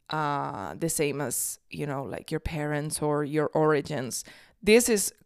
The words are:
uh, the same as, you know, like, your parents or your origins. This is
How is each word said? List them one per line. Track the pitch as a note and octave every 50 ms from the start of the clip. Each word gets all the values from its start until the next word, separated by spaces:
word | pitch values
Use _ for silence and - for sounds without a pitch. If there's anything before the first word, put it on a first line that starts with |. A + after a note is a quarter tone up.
| _ -
uh, | - D#3 D3+ D3 C#3+ C#3 C#3 C#3+ - - G2 D2+ D#2+ D3
the | E3 E3
same | - - D#3 D3 C3 C#3
as, | D3 A#2+ C3 - - - - - _ -
you | - C3 D3
know, | C#3+ C#3 C3+
like, | C3+ F#2+ - - - -
your | D#3+ D#3
parents | - - E3+ D3+ D3 D3+ D3+ D3 D3 D#3 D3+ -
or | D3+ D3+ D3 D3 D3
your | C3+ D3 D3+ D3 - -
origins. | D#3 D#3 D#3 D#3 C#3+ D3 - D3+ - C3 A#2 - - - - - - - - _ _
This | - G3 G#3+ A#3+ A#3 -
is | A3+ G3 - - - _ -